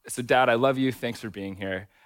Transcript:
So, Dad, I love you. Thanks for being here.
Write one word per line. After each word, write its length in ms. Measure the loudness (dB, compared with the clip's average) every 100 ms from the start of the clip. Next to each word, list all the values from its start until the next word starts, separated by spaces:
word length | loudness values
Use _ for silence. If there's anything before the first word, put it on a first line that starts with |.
| -14
So, 160 | -6
Dad, 260 | 2 4 6
I 60 | 4
love 240 | 4 2
you. 120 | 0
Thanks 280 | -2 -6 -8
for 100 | -10
being 280 | -8 -10 -8
here. 300 | -6 -6 -8 _